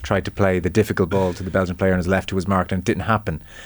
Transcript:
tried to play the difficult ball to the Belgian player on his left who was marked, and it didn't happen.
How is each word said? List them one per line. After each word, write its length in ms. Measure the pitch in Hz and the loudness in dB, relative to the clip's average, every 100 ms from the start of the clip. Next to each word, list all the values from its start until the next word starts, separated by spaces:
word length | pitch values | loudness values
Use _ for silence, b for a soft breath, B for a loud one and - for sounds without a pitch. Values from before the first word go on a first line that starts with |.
tried 220 | - 98 - | -2 0 0
to 60 | |
play 280 | - 98 92 | 0 2 2
the 100 | 87 | 2
difficult 400 | 110 101 98 87 | 2 2 2 0
ball 240 | 98 92 87 | 2 0 -2
to 80 | |
the 60 | 92 | -2
Belgian 260 | 95 92 87 | 0 0 0
player 160 | 95 | 2
on 40 | 92 | 2
his 120 | 87 | 2
left 200 | 95 - | 0 0
who 60 | 95 | -2
was 120 | 90 | 0
marked, 260 | 95 90 | 0 0
and 60 | 95 | -2
it 60 | 87 | -2
didn't 180 | 98 | -2
happen. 380 | 87 107 107 78 B B | 0 0 -2 -6 B B